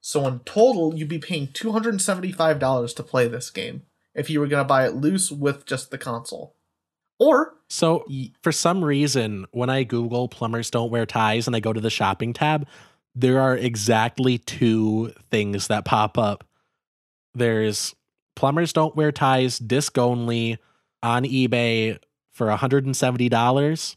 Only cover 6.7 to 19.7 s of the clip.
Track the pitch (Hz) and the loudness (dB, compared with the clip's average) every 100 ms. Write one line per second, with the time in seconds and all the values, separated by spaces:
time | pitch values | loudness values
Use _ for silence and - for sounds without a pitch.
6.7 | _ _ _ _ _ 269 277 320 _ _ | _ _ _ _ _ 6 6 2 _ _
7.7 | - 165 165 - 135 131 _ - 151 170 | 0 2 2 -2 -12 -12 _ -2 0 0
8.7 | 185 160 139 147 127 110 101 95 120 123 | 2 2 2 2 0 -2 -6 -8 -4 -2
9.7 | 135 123 120 117 120 123 - 117 117 113 | 0 -2 -2 -2 -2 -4 -4 -4 -4 -2
10.7 | 120 117 117 110 113 110 113 117 117 110 | -2 0 -2 -2 0 0 0 0 -2 -2
11.7 | 110 110 - 98 95 113 120 151 156 143 | -2 -2 0 0 0 -4 -2 0 0 -4
12.7 | - - _ _ 123 127 131 131 127 123 | -14 -20 _ _ 0 2 4 4 2 -2
13.7 | 113 101 110 117 - 127 123 - - 120 | -2 2 2 2 0 0 0 -4 0 2
14.7 | 110 110 110 113 - _ 113 101 101 - | 2 2 0 -4 -10 _ -2 -2 -4 -2
15.7 | 104 98 113 107 - 107 101 - _ _ | -4 0 0 2 0 0 -2 -10 _ _
16.7 | _ _ _ _ _ _ 123 120 110 110 | _ _ _ _ _ _ -2 0 2 0
17.7 | 104 - - _ _ _ - 135 147 170 | -2 -8 -10 _ _ _ -2 0 2 0
18.7 | - 156 151 151 143 135 131 131 - 113 | 2 0 2 0 2 2 2 2 -2 -2